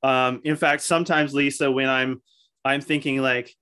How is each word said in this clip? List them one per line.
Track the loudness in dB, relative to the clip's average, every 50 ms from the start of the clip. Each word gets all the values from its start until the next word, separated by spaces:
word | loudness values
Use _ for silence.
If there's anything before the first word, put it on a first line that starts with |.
Um, | 2 2 2 2 2 0 0 -4 -4
in | -4 -4
fact, | 0 2 0 0 0
sometimes, | 0 0 0 0 0 0 0 0 0 0 0
Lisa, | 0 0 0 0 0 0 0
when | 2 2 0 0
I'm, | 0 0 0 -2 -4 -6 _ _ _ _ _ _ _ _ _
I'm | -2 -2 -2
thinking, | -2 -2 -2 -2 -2 -2 -2 0
like | 0 0 0 -2 -4 -8 -14 _